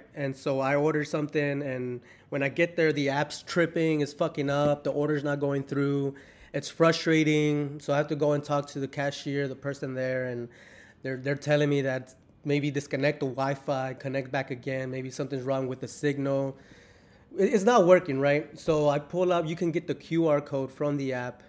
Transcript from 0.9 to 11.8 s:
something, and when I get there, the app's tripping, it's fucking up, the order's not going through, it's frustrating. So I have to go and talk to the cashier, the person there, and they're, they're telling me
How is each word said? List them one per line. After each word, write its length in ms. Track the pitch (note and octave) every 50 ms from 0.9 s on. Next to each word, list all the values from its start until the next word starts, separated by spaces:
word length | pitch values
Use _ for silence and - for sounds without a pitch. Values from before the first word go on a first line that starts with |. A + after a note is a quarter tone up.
| D3+ D3+ D3
something, 560 | - - D3+ D3+ D3 - D3+ C#3+ C#3+ C#3 C#3 C#3+
and 380 | C3+ B2+ B2+ B2+ B2 B2 B2 - - - - - -
when 140 | C#3+ C#3 C#3
I 60 | C#3
get 260 | - E3+ E3+ E3+ E3+
there, 180 | F3 D#3+ D#3 D3
the 160 | D3 C#3 C3+
app's 320 | C3+ C#3+ D3+ D3 - -
tripping, 600 | - - - F3+ E3 E3 E3+ E3+ D#3+ D#3+ D#3 D3+
it's 120 | C#3+ C#3+ -
fucking 360 | - E3+ D#3 - D3+ C#3 C#3
up, 340 | C#3+ C#3+ D3 D3 C#3+ C#3+ -
the 80 | C#3+
order's 320 | C3+ D3 D3 D3 D3+ C#3+ C#3
not 160 | D3 C#3+ C#3+
going 240 | C#3+ C#3 C#3 C#3 C3+
through, 520 | - C#3 C#3 C#3+ C#3+ C#3+ C#3+ C#3 C#3 C#3 - - - - - - - -
it's 160 | C#3+ - -
frustrating. 1080 | - - E3 E3 E3 - - E3+ D#3+ D#3 D#3 D3+ D3+ D3+ D3+ D3+ D3 D3 D3 C#3 D3 D3
So 140 | - - C#3
I 40 |
have 100 | D3 D3
to 80 | D3+ D#3
go 180 | C#3+ D3 D3 D3
and 100 | C#3+ C#3+
talk 240 | - D3 C#3+ C#3
to 120 | - - C#3+
the 80 | C3+
cashier, 600 | C3+ - D3 C#3 C#3+ C#3 - - D3 C#3 C#3 C#3+
the 80 | C3 C3
person 400 | C3+ - C#3 C#3 - D3 C3 C3
there, 300 | C3 B2+ C3 C3 B2+ B2+
and 220 | B2+ A#2+ A#2+ A#2+ A#2+ - - - - - - - - - _
they're, 160 | - C3+ C3+
they're 180 | B2+ B2+ C#3 C#3+
telling 340 | C#3 - D3 D3 D3 D3+ D3
me 120 | C#3+ C#3+